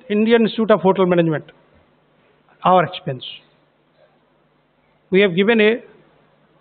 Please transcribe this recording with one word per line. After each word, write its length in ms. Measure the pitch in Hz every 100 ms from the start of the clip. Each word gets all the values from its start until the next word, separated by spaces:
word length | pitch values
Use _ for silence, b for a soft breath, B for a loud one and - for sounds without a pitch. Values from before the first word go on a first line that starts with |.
| -
Indian 340 | 208 220 233
Institute 260 | 220 - 208
of 120 | 208
Hotel 260 | 190 190 180
Management, 380 | 175 165 147 - _ _ _ _ _ _ _ _ _ _ _
our 220 | 175 185 160
expense. 380 | - - 127 - - _ _ _ _ _ _ _ _ _ _ _ _ _ _ _ _ -
We 120 | 185
have 140 | 202 170
given 240 | 202 226
a 240 | 208 240 - _ _ _ _ _ _ _